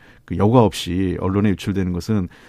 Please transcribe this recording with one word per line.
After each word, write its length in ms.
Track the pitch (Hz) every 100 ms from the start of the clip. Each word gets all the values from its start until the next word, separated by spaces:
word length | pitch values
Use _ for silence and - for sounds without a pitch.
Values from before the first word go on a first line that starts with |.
| - -
그 120 | - 87
여과 280 | 101 123
없이 520 | 110 - - 90 95 85
언론에 300 | 95 98 104
유출되는 420 | 90 - 95 90
것은, 360 | 87 - 107 87 -